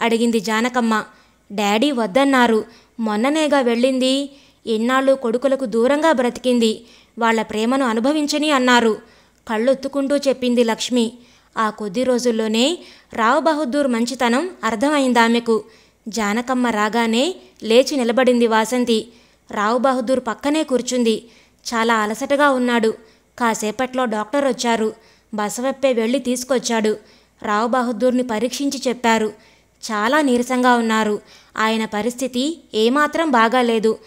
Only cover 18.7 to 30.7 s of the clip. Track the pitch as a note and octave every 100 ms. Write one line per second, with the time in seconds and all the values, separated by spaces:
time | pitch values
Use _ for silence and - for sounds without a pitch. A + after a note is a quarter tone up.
18.7 | B3 B3 A3 - - _ _ _ - G#3
19.7 | A#3+ B3+ C4 A3+ C4 B3+ G#3 C#4+ D4+ D4+
20.7 | B3 - B3 A#3 A3 - - _ _ -
21.7 | A#3 A3+ A3+ G#3+ A3 C4+ F#3+ G3 B3+ B3
22.7 | A#3+ A3 - - _ _ - A#3 G#3+ G#3+
23.7 | G#3+ B3+ B3+ B3+ G#3 G#3+ C#4+ C#4 B3 B3
24.7 | A3+ A3 A3 _ _ _ G#3+ G#3 G#3 C4
25.7 | C4 C4+ A#3 A3+ C4+ B3+ B3 - B3+ -
26.7 | A3+ G#3+ G#3+ - _ _ _ A3 G#3 A#3
27.7 | B3+ A#3+ G#3+ B3+ B3 B3+ G#3+ B3 B3 C#4+
28.7 | C4+ B3+ A#3+ A#3 A3+ G#3+ - - _ _
29.7 | _ - G#3+ G#3+ D4 C#4+ B3 B3 B3+ B3